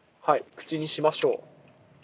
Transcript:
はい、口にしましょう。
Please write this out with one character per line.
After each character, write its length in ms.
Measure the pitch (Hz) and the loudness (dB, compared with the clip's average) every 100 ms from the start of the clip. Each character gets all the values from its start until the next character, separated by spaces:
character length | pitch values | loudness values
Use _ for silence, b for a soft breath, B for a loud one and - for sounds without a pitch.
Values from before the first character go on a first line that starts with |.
| _ _ | _ _
は 160 | - 143 | 0 0
い、 60 | - - | 0 -18
口 220 | - 160 | -8 -6
に 100 | 156 | -6
し 140 | - | 0
ま 120 | 151 | 0
し 100 | 156 143 | 2 0
ょ 160 | 113 | 0
う。 80 | - - - _ _ _ | -6 -20 -20 _ _ _